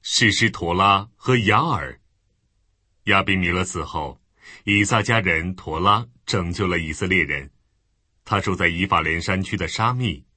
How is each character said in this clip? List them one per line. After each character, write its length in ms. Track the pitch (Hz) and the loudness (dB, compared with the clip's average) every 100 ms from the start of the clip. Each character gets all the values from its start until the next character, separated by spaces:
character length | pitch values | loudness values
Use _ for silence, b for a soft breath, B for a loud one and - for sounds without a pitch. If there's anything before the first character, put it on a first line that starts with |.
士 280 | - - 113 | -2 2 2
师 200 | 92 113 | 4 0
陀 240 | - 85 | 0 -2
拉 340 | 90 98 98 101 _ | 2 4 4 0 _
和 200 | - 127 | 0 2
雅 240 | 104 107 | 4 2
尔。 400 | 160 104 67 60 _ _ _ _ _ _ _ _ _ _ | 2 -4 -6 -14 _ _ _ _ _ _ _ _ _ _
亚 180 | - 98 | 2 2
比 140 | 95 95 | 4 0
米 120 | 87 | 0
勒 160 | 90 | -2
死 180 | 92 85 | -2 -6
后， 380 | 76 82 71 - _ B B B | -8 -8 -8 -12 _ B B B
以 200 | - 104 | 0 2
撒 180 | 101 117 | 4 2
家 160 | 101 113 | 2 0
人 340 | 92 80 87 | 2 -2 -4
陀 260 | 90 - 78 | -8 -8 0
拉 260 | 98 104 120 _ - | 2 2 -2 _ -4
拯 260 | 104 87 | -4 -2
救 140 | 87 95 | -2 -2
了 120 | 87 | -2
以 140 | 80 | -4
色 140 | 78 92 | -4 0
列 180 | 92 | 0
人。 260 | 73 71 71 _ _ _ _ _ _ _ | 0 -4 -8 _ _ _ _ _ _ _
他 160 | - 101 | -4 -2
住 140 | 101 | -2
在 140 | 92 87 | 0 0
以 180 | 85 92 | 0 0
法 140 | 82 | 0
莲 200 | 80 82 | 0 -2
山 220 | 95 95 | -2 -4
区 140 | 95 98 | -4 -6
的 100 | 85 | -6
沙 260 | - 113 | -2 -2
密 320 | 127 120 71 _ | -2 -4 -6 _